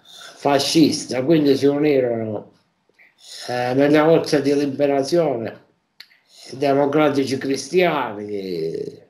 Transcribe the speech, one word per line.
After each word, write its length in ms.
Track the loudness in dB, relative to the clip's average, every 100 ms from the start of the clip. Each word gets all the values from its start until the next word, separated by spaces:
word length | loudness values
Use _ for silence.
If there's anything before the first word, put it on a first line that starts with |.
| _ -20 -20 -6
fascista, 880 | 0 2 2 4 4 4 -6 -4
quindi 320 | 2 2 4 4
si 100 | 2
unirono, 840 | 2 2 2 0 -2 -4 -8 -12 _ _ _ _ _ _ _ -20 -16 -8
eh, 260 | -6 -2
nelle 240 | 0 2 4
forze 420 | 4 4 2 0
di 160 | 0 0
liberazione 1080 | -2 -2 -2 0 0 0 0 -2 -8 -12 _ _ _ _ -20 _ _ _ -18
democratici 840 | -6 0 0 2 2 2 0 -2 -4
cristiani, 1700 | -4 -6 -2 0 0 0 -6 -8 -10 -8 -8 -6 -6 -8 -10 -14 _